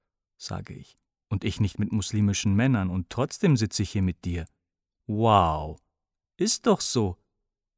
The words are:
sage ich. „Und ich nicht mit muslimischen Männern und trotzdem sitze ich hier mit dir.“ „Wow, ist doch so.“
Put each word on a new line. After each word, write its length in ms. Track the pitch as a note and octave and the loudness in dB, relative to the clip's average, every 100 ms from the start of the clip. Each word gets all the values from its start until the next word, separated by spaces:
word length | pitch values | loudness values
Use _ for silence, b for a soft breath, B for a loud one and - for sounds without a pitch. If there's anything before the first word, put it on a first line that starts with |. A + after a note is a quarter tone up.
| _ _ _ _ | _ _ _ _
sage 380 | - F#2+ F#2+ | -12 -10 -10
ich. 220 | - - _ _ _ _ | -18 -20 _ _ _ _
„Und 140 | F#2+ | -4
ich 160 | G#2+ - | -4 -2
nicht 180 | G2+ - | -2 -2
mit 140 | G#2 | -4
muslimischen 640 | A2 - G#2 G2+ G2 G#2 | -2 -2 0 2 2 0
Männern 360 | G2 C3 A#2 F#2 | 2 2 2 0
und 200 | F#2 - | -4 -4
trotzdem 460 | - C#3+ - F#3 B2+ | -4 -4 0 2 4
sitze 260 | G#2+ - | 2 -2
ich 80 | G2 | -2
hier 120 | G#2 | 0
mit 220 | F#2 - | -2 -2
dir.“ 220 | F#2 E2+ D#2+ _ _ _ _ _ - | -6 -6 -8 _ _ _ _ _ -8
„Wow, 760 | G#2 A2+ G#2 E2+ D2+ D#2 D#2 _ _ _ _ _ - | 0 6 6 6 0 -6 -12 _ _ _ _ _ -4
ist 300 | G#3+ - A#3 | -2 0 0
doch 140 | F#3+ | 0
so.“ 360 | - B2 G2+ - _ _ _ _ _ | 0 0 -2 -4 _ _ _ _ _